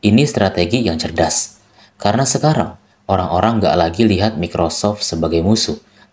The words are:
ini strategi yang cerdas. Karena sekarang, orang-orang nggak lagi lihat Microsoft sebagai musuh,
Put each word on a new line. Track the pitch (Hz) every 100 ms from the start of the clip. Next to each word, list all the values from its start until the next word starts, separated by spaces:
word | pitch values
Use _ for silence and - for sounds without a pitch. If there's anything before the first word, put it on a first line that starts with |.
| 104
ini | 110
strategi | 143 127 98 90 87 117 107
yang | 80
cerdas. | 82 80 82 - - - _ _ - _
Karena | 101 110
sekarang, | 135 131 151 156 85 - _ _ -
orang-orang | 95 90 87 110 113
nggak | 92 80
lagi | 82 87 113
lihat | 92 104 92
Microsoft | 87 - 85 - 104 104
sebagai | - 82 80 82
musuh, | 85 110 - 73 _ _ _